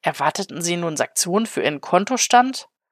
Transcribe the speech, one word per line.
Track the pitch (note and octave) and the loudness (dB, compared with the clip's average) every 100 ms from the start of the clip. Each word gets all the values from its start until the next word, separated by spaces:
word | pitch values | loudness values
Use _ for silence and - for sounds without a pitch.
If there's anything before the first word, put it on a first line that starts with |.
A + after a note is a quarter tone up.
Erwarteten | D#3+ D3+ D3 - G3 D#3+ | -4 0 -2 -2 -6 -6
sie | E3+ F3 | -4 -2
nun | E3+ D3 | -2 -2
Sanktionen | - - F3+ G3 | -2 -2 0 0
für | A3+ - | 0 0
ihren | D3 D3 | -2 -2
Kontostand? | - F3 G3+ B3+ - B3 B3+ C4 - _ _ | 0 2 2 0 4 4 4 0 -12 _ _